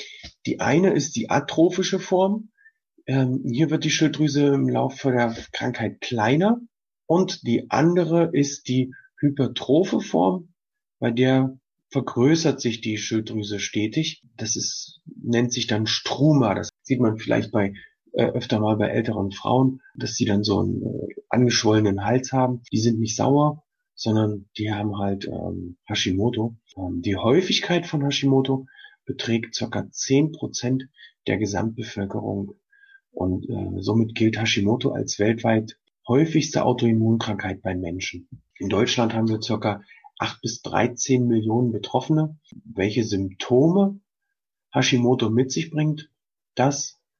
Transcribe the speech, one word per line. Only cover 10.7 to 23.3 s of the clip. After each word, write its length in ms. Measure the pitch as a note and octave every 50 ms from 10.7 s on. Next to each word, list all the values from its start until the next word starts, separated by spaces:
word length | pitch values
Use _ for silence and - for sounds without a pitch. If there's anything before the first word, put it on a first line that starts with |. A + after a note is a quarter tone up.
| _ _ _ _ _ -
bei 120 | A#2+ A#2+
der 480 | A#2 A#2+ B2+ C3 C3 C3 C3 C3 C3 - _ _ _ _ _ _
vergrößert 680 | - C3+ A#2 - - A#2+ B2 D3 E3 D#3+ D#3+ D3+ - -
sich 220 | - A#2+ A2 A2+
die 160 | - A2 G#2+
Schilddrüse 640 | G#2 - - A2+ A2 A2 - A2 G#2+ G2+ G2+ G#2 G2+
stetig. 640 | - - - G#2+ G#2+ A2 - D#3+ D#3 - - - _ _ _
Das 200 | - A2+ - -
ist, 460 | - - - - - - - - _ _ - - -
nennt 320 | - A#2 A#2 A#2 B2 A#2+ B2+
sich 140 | B2 A2+
dann 180 | - A2 G#2+ G#2+
Struma. 720 | G#2+ - - - - - - C#3+ D#3 D3 C3 A#2 G#2 F#2+
Das 160 | G#2 F#2 - - _
sieht 180 | - - C3+ A#2+
man 180 | A#2+ A2 A2
vielleicht 340 | A2 - A2 A2+ A2+ A2 -
bei, 220 | - G#2+ G2 G2+ G2+ - - - _ _ _ _ -
äh, 120 | - A#2
öfter 340 | - - B2 - - A#2 G#2+
mal 160 | G#2+ G#2+ G#2+
bei 120 | G#2+ G#2
älteren 440 | - - A#2 A#2 A#2+ G#2 G2 G2 F#2+
Frauen, 500 | F#2+ - - G#2+ A#2+ B2+ C3 C3 C3 - _ _ _
dass 200 | A2+ A#2 A2 A#2
sie 100 | - A2
dann 180 | G#2 G2+ G#2 G#2
so 160 | G#2 G2 G2+
einen, 220 | G2 G2 F#2 -
äh, 340 | G2+ - - - - - - - - -
angeschwollenen 760 | - B2 B2 A#2+ A#2 - A2+ G#2+ G#2+ G#2+ G#2+ G2+ G2 F#2+ G2
Hals 300 | G#2+ B2 C3 C3 - C3
haben. 300 | C3 B2+ B2+ B2 B2 - -
Die 80 | A2+ A2
sind 200 | A2+ A#2+ A2+ A2+
nicht 160 | A2 G#2 -
sauer, 480 | - A2 B2+